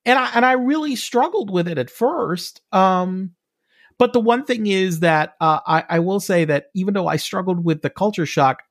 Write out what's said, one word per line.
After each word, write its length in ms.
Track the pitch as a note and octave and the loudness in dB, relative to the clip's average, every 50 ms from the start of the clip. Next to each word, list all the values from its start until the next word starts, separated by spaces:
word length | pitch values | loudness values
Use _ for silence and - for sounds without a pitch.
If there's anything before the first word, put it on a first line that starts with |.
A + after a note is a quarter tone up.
| - | 0
And 140 | A#3 C4 C4+ | 2 2 2
I, 120 | B3+ A#3+ A#3+ | 2 0 0
and 100 | A#3 A#3+ | 2 4
I 80 | B3+ | 4
really 420 | B3+ B3+ B3 C4 D4+ D#4 D4+ D4 B3+ | 2 2 2 0 0 -2 -2 -4 -6
struggled 560 | G#3 - - - A#3+ C#4+ E4+ G#4+ G#4 A3 G3 | -6 -6 -2 0 0 0 2 0 -4 -4 -2
with 160 | F#3 F3 E3+ | -2 -2 -2
it 120 | F3 D#3+ C#3 | -2 -2 -4
at 120 | B2 - | -6 -6
first. 720 | - - A#3 C#4 E4+ D4 G3+ D3+ F3+ F3 - - - - _ - | -4 -2 -2 -2 0 -2 -4 -4 -4 -6 -6 -12 -16 -20 _ -2
Um, 600 | - F#3+ F#3+ F#3+ F#3 F3+ F3+ F#3 F#3 F#3+ F#3+ F3 _ _ _ _ _ _ _ _ _ _ _ _ _ - | 2 4 4 4 4 0 -2 -2 -4 -6 -8 -10 _ _ _ _ _ _ _ _ _ _ _ _ _ 0
but 140 | B3 A#3 | 0 2
the 80 | A#3+ A#3+ | 2 2
one 240 | A3 A3+ A#3+ C4 D4 | 2 2 0 0 0
thing 220 | - B3 A3 G#3+ | -2 -4 -2 0
is 340 | G3+ F#3+ F#3+ F#3+ F#3 E3 D#3+ | 0 0 2 0 0 0 0
that, 340 | F3 E3 D#3+ D3+ D#3 - _ - | 2 2 2 2 0 -2 _ -2
uh, 200 | E3 D#3 D#3 - - | 0 0 0 0 0
I, 180 | - D#3+ D#3+ - - | 0 0 0 0 0
I 100 | E3+ E3 | -2 0
will 200 | E3+ F#3 G3 G3+ | 0 0 -2 -4
say 240 | - - F#3 E3+ D#3+ | -2 0 0 0 2
that 220 | D#3 C#3+ C#3 - _ - | 2 0 -2 -2 _ -6
even 200 | F#3 F#3 G3+ G3+ | -4 -4 -2 -2
though 120 | G3 E3+ D#3+ | -2 -2 0
I 80 | D#3 | -2
struggled 480 | D3+ - - F#3+ F#3+ F3+ F#3 F3+ F3 E3+ | -2 -4 -4 -6 -4 -2 -2 -2 -2 0
with 180 | E3 D#3 D3+ | -2 -2 -2
the 80 | - C#3 | -4 -6
culture 360 | - - F#3+ G#3+ G#3 F#3 D#3 | -4 -2 -2 -2 -2 -2 -4
shock, 360 | - - D3+ C#3 C3 B2+ - _ - | -2 0 2 2 2 2 -2 _ 0